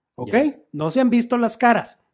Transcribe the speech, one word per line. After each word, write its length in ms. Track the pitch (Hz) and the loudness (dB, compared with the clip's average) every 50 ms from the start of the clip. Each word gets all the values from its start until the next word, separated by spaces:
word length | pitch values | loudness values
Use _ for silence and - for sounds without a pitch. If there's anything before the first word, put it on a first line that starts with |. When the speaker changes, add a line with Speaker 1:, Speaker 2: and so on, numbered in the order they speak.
| _ _ _ | _ _ _
Speaker 1:
¿ok? 180 | - 127 117 202 | -12 -10 -2 0
Speaker 2:
Ya. 240 | 233 294 302 - - _ _ - | 0 0 0 -2 -6 _ _ -10
Speaker 1:
No 180 | 147 151 160 | -6 -4 -2
se 80 | 151 254 | 0 2
han 100 | 262 240 | 2 2
visto 260 | 233 240 233 240 254 | 2 2 0 0 0
las 220 | 240 233 220 - - | 0 0 -2 -2 0
caras. 440 | 254 240 233 190 - - - _ _ _ | 2 2 2 2 -2 -6 -14 _ _ _